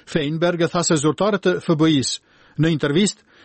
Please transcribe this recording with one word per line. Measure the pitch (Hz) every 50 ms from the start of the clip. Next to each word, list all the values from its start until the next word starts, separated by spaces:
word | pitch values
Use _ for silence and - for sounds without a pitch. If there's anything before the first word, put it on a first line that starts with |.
| -
Feinberg | - - 175 143 143 160 160 170 175 175 165
e | 170 151
tha | - 180 165
se | - 170
zyrtarët | 151 131 156 139 - 185 214 208 185 - 185
e | 180 -
F | - - 170
B | 147 160 160 156 139
I-s | 117 - - - _ _ _ _ _ _ _ -
në | 151 165
intervistë | 165 139 - 147 143 170 214 190 - - _ _ _ - -